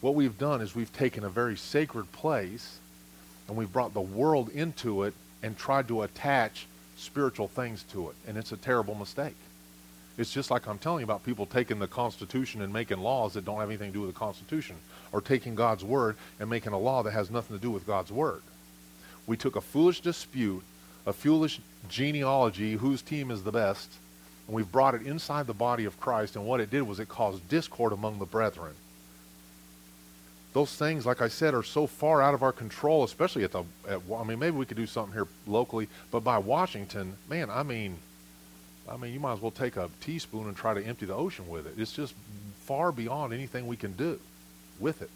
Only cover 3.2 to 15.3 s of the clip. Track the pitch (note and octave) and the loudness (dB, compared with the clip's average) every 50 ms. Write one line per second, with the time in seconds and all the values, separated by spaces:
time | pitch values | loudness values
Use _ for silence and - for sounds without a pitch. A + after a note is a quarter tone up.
3.2 | - - - - - - G#2 A2 A2+ G2 F2+ C3 B2 A2 - G#2+ F#2 F#2 F#2+ G#2+ | -20 -20 -20 -20 -12 -6 -4 -2 -2 0 2 2 2 2 0 -2 -4 -2 0 4
4.2 | C3+ D#3 D#3 C#3+ B2 A2+ - C#3+ D#3 E3+ D3+ - - A#2+ G#2 G2 G2 G#2 G2+ - | 6 6 6 6 4 2 -2 -2 -4 -4 -4 -4 -2 -2 0 2 0 0 -2 -6
5.2 | - - - - - A2 G#2+ - - - C3+ C#3 C3+ A2+ A#2+ A2+ G#2+ G2+ - - | -18 -20 -16 -8 -8 -8 -6 -6 0 2 2 2 2 2 0 -2 -2 -2 -6 -4
6.2 | - C#3+ C#3 C3+ A2+ - - - - - - - - - - - - - - C#3+ | 0 2 4 4 4 2 -2 -10 -14 -14 -18 -20 -20 -20 -18 -16 -16 -8 -2 0
7.2 | C#3+ C3 A#2 - G#2+ F#2+ - - B2+ A#2+ A2 G2 - - - G2+ F2 D2+ C2 - | 0 0 2 -2 -4 -4 -2 -4 -6 -4 -6 -10 -12 -10 -8 -8 -6 -8 -8 -12
8.2 | - - G#2 G#2+ G#2+ - A2+ G2 - C3 B2+ B2 A2 G2+ G#2+ G#2 G2+ - - - | -12 -8 -8 -8 -6 -8 -10 -8 -2 2 2 2 2 0 -4 -8 -8 -8 -6 -6
9.2 | C#3 D3 F#2 - - - - - - - - - - - - - - - - - | -6 -6 -8 -12 -20 -20 -20 -20 -20 -20 -20 -20 -20 -20 -20 -20 -20 -18 -6 -4
10.2 | A#2 - - C#3 C#3 - B2+ B2 - A2 G#2+ G2 - D#3 F3 E3 B2 G#2+ G#2+ G2 | -4 -4 -2 -6 0 0 0 0 0 -2 -8 -4 -2 -2 -2 -2 0 -2 -2 -2
11.2 | - A2 A#2+ G2+ G2+ F#2+ - B2+ B2 - A2+ G#2+ G2 F2+ - B2+ B2 A#2 G#2+ - | 0 -4 -2 -2 -4 2 2 2 2 2 0 -2 -2 -4 -2 -2 -2 -2 -2 -6
12.2 | G#2 F#2 - C3 C3 - - A2+ G2+ G2 G2+ A2+ A#2 - A2 F#2 F#2 A2+ C3 C3 | -12 -4 -2 -2 -2 -2 -4 -6 -4 -2 -2 -2 -2 -2 -2 -2 0 0 2 2
13.2 | A2+ G#2 F2+ G#2+ F#2 F#2 G#2 G#2+ G#2+ G#2 G#2+ G2+ G#2 G2+ F#2+ G2+ G#2 F#2 F2 - | 0 0 -2 -4 -6 -4 -2 -2 -2 -2 -4 -6 -6 -6 -4 -4 -4 -4 -4 -4
14.2 | A2+ G#2+ F#2+ - F#2+ - D3+ D#3 C#3 - F#2+ D#2+ - - - - - - - G#2 | -6 -6 -6 -8 -8 -4 -4 -2 -2 -4 -12 -16 -16 -18 -20 -20 -14 -2 -2 -2
15.2 | - - | 4 4